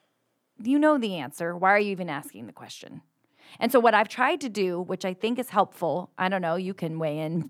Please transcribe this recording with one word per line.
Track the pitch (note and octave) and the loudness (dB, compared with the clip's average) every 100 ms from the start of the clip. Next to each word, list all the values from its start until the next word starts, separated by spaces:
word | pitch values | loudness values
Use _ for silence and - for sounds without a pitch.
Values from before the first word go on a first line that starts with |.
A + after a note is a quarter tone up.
| _ _ _ _ _ - | _ _ _ _ _ -10
you | G#3+ C#4+ | 0 4
know | D4+ D4 | 4 4
the | A3 F3 | 0 -4
answer. | C3 - E3+ F3 | -8 -6 -6 2
Why | F#3 | 4
are | G3+ | 4
you | G#3 | 4
even | F#3 F3 | -2 -4
asking | C#3+ - G2+ A#2 | -6 -10 -16 -18
the | |
question? | - - - - - _ _ _ _ - - | -18 -18 -18 -18 -20 _ _ _ _ -20 -4
And | A#3+ | 4
so | C4 | 6
what | A#3 | 6
I've | G#3 A3 | 6 2
tried | - C4 E4 | 0 0 0
to | C4+ | -4
do, | G3+ F#3 F3 | -2 -2 -2
which | F3+ F#3+ | -6 -6
I | F#3+ | -6
think | F3+ A3 B3 | -4 -4 -4
is | A#3+ | -2
helpful, | G#3 F3+ - E3+ D#3 - - | 0 0 0 -2 -2 -6 -4
I | F#3 | -2
don't | F#3+ | 0
know, | E3+ F3 | 0 -2
you | F#3 | -4
can | F#3+ E3 D#3+ | -6 -6 -2
weigh | D#3 D3+ | -4 -4
in, | D#3 E3 | -2 -4